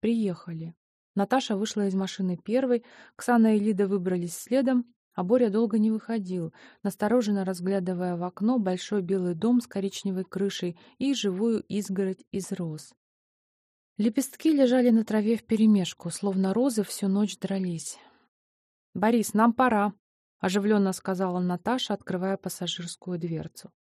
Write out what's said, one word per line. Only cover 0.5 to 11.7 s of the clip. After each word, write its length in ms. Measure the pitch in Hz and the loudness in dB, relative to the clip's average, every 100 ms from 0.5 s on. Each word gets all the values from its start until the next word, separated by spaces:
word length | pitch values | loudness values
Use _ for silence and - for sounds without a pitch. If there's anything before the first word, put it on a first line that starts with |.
| 160 165 - _ _ _ | -10 -12 -16 _ _ _
Наташа 420 | - 202 254 - 202 | -4 0 0 0 -4
вышла 300 | 214 - 202 | -2 -2 -2
из 80 | 190 | -2
машины 400 | 190 - 185 175 | -4 -4 -4 -4
первой, 480 | - 233 269 240 - - - - | -2 -2 0 -2 -2 -20 -20 -12
Ксана 400 | - 240 220 214 | 0 4 6 4
и 20 | |
Лида 300 | 208 190 202 | 2 0 0
выбрались 480 | 196 180 180 175 - | 0 0 -2 -4 -8
следом, 500 | - 254 254 254 240 _ _ | -2 0 2 0 -2 _ _
а 100 | - | -8
Боря 260 | 180 247 240 | 2 4 4
долго 260 | 202 233 220 | 2 2 2
не 120 | 214 | 2
выходил, 640 | 220 - 226 185 185 160 - - _ | 0 -4 -6 -4 -6 -6 -10 -20 _
настороженно 600 | 202 - 208 240 214 202 | -8 -2 0 2 2 0
разглядывая 720 | 190 185 175 196 185 180 180 175 | -2 -4 -2 -2 -2 -4 -4 -4
в 60 | |
окно 380 | 175 - 214 254 | -6 -2 0 2
большой 420 | 190 180 - 208 | 0 -2 -2 -4
белый 320 | 175 190 180 | 0 -2 -2
дом 260 | 170 214 247 | -2 2 2
с 60 | - | 0
коричневой 560 | 196 196 - 196 185 | -6 -6 -4 -6 -4
крышей 560 | 185 190 196 - 180 170 - _ | -6 -4 -4 -2 -6 -8 -18 _
и 140 | 262 | -2
живую 500 | 254 202 185 226 226 | 0 -2 0 0 0
изгородь 600 | - | -2